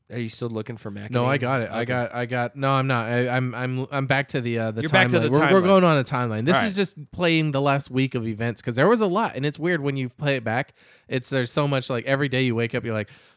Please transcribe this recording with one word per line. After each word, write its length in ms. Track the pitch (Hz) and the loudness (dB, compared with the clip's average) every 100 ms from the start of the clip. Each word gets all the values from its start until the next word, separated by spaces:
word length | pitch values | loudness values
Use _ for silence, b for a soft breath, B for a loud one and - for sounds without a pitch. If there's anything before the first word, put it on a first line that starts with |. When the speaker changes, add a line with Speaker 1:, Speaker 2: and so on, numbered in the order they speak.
| - | -12
Speaker 1:
are 80 | 120 | -8
you 100 | 113 | -8
still 200 | - 120 | -6 -6
looking 280 | 110 107 113 | -6 -8 -10
for 140 | 110 | -12
McEnany? 200 | 101 107 | -12 -4
Speaker 2:
No, 140 | 123 123 | 0 2
I 120 | 139 | 0
got 240 | 123 131 | 0 -2
it. 80 | 110 | -2
I 60 | 117 | -4
Speaker 1:
Okay. 80 | 120 | -2
Speaker 2:
got, 280 | 123 120 120 | -2 -2 -4
I 100 | 120 | -4
got, 300 | 123 120 139 | -2 -4 -2
no, 140 | 135 | 0
I'm 160 | 135 135 | 2 2
not. 220 | 120 110 | 0 0
I, 200 | 123 123 | 0 0
I'm, 260 | 127 127 120 | 0 -2 -4
I'm, 320 | 127 127 135 | -4 -4 -4
I'm 160 | 139 135 | -4 0
back 220 | 135 135 | 0 0
to 120 | 143 | -4
the, 180 | 120 117 | -2 -2
uh, 120 | 113 | -2
the 100 | 107 | -2
Speaker 1:
You're 80 | 151 | 2
back 180 | 185 123 | 4 4
to 80 | 123 | 4
Speaker 2:
timeline. 20 | |
Speaker 1:
the 80 | 117 | 4
Speaker 2:
We're, 80 | 139 151 | 4 6
we're 80 | 190 | 4
Speaker 1:
timeline. 40 | 180 | 6
Speaker 2:
going 180 | 190 175 | 6 6
on 120 | 147 | 4
a 60 | |
timeline. 420 | 123 131 120 107 131 | 0 -2 -2 -2 2
This 120 | 180 | 2
Speaker 1:
All 80 | 214 | 2
Speaker 2:
is 80 | |
Speaker 1:
right. 80 | 190 | -2
Speaker 2:
just 300 | 190 - 143 | -4 -6 -14
playing 400 | - 175 160 156 | -2 2 4 2
the 100 | 135 | 2
last 280 | 139 139 - | 2 0 0
week 240 | 127 135 | 0 0
of 140 | 127 113 | -2 -4
events 340 | 107 117 107 | -2 -4 -4
'cause 140 | - 117 | -4 2
there 140 | 175 | 4
was 120 | 233 | 4
a 60 | 208 | 2
lot, 280 | 190 220 - | 0 -2 -2
and 100 | 147 | -6
it's 120 | 147 | -4
weird 240 | 170 170 | -2 -2
when 140 | 143 139 | -2 -4
you 140 | 127 | -6
play 260 | - 147 135 | -4 -2 -2
it 80 | |
back. 300 | 113 117 - _ b b b | -2 -4 -4 _ b b b
It's, 220 | 127 - | -6 -2
there's 220 | 135 120 | -2 -2
so 160 | - 143 | 0 0
much, 220 | 135 127 | 0 -2
like, 160 | 123 135 | -4 -2
every 220 | 135 143 | 0 0
day 140 | 127 | 0
you 120 | 127 113 | 0 0
wake 200 | 117 123 | -2 -4
up, 80 | 117 | -4
you're 80 | |
like, 160 | 110 104 B B | -4 -6 B B